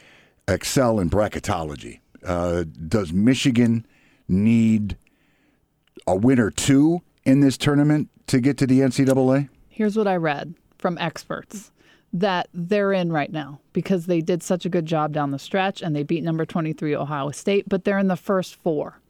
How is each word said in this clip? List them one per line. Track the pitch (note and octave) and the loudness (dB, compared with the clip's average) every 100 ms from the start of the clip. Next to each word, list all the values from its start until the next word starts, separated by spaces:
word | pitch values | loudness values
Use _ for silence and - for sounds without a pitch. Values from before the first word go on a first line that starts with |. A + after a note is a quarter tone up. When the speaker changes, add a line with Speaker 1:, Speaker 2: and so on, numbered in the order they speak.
| _ _ _ _ - | _ _ _ _ -4
Speaker 1:
excel | F2+ - C#3 A#2+ A2 | -2 0 0 2 2
in | E2+ | 0
bracketology. | F#2+ G2+ - - F2+ D#2 C#2+ A#1+ - _ - F2 | 0 0 -2 -4 -4 -4 -10 -14 -18 _ -14 -6
Uh, | F2 F2 F2 E2 - D#2+ | -2 -2 -2 -4 -8 -4
does | A2 F2 | -2 0
Michigan | F2+ A2+ B2+ C#3+ A#2 A#2 A#2 - _ _ _ - | 2 2 2 2 4 4 2 -4 _ _ _ -2
need | F#2 A2 A#2 A2+ A2 G#2 - _ _ _ _ _ _ _ _ _ - - | 2 4 4 4 2 0 -8 _ _ _ _ _ _ _ _ _ -8 -2
a | F#2+ | 2
win | B2 B2+ | 4 4
or | G2+ | 2
two | - - C3+ D#3 F3 - _ - | 0 2 4 4 0 -6 _ 2
in | C3+ | 4
this | C#3 B2 | 4 2
tournament | D3+ C#3+ D3 D3+ - _ - | 2 4 4 2 -2 _ -2
to | C3 | 2
get | C3 C3 | 2 2
to | C3 | 2
the | C3 | 4
N | C3+ | 4
C | C3 C3+ | 2 2
double | C3+ C3 | 4 2
A? | C3+ C#3 _ _ | 2 -2 _ _
Speaker 2:
Here's | - G#3+ A3 | -4 -2 0
what | G3+ | 0
I | F3+ | 0
read | D#3+ C#3+ D3 - _ _ | -2 -4 -8 -16 _ _
from | F#3 E3+ | -6 -4
experts, | E3 - - - - G3+ - _ _ _ _ | -6 -8 -10 -12 -12 -18 -18 _ _ _ _
that | E3+ G3+ F3+ - | -4 -2 -2 -4
they're | F3 E3+ G#3 G3 | -8 -2 0 0
in | F#3+ E3+ | 0 0
right | D#3 - | -2 -4
now | D#3 C#3 D3 _ | -8 -10 -16 _
because | F3+ E3 F#3+ F3 | -6 -2 -2 0
they | E3+ | -2
did | E3 F3 | 0 -2
such | - F3+ F3 | -2 -4 -2
a | |
good | F3 D#3+ | -4 -2
job | D#3 D3+ | -2 -2
down | D3+ C#3+ | -4 -4
the | C#3 | -6
stretch | - G3 F#3+ - | -4 -2 -2 -4
and | F#3 D3 | -4 -4
they | |
beat | D3 E3 | -2 -4
number | E3 D#3+ D#3+ | -2 -4 -4
twenty-three | F3 D#3 D3+ D#3 C#3+ | -4 -4 -4 -4 -2
Ohio | C#3+ D3 D3 | -4 -4 -6
State, | - G3+ G3+ - | -4 -2 -2 0
but | F#3+ | -2
they're | G#3 G3 | 0 0
in | G3 | 0
the | F3 | 0
first | - F#3+ F3 - | -2 -2 -2 -6
four. | F3+ D3 D#3+ - | -4 -4 -6 -12